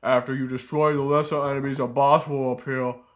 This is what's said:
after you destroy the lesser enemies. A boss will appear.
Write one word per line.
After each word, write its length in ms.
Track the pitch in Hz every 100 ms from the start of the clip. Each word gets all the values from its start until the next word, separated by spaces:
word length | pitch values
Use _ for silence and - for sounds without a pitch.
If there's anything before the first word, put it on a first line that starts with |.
after 320 | 120 127 127
you 120 | 131 131
destroy 480 | 127 - 151 151
the 80 | 147
lesser 420 | 139 147 147 147 143
enemies. 300 | 139 139 131
A 60 | 123
boss 400 | 123 139 156 151
will 240 | 143 131
appear. 420 | 127 - 131 127 123 _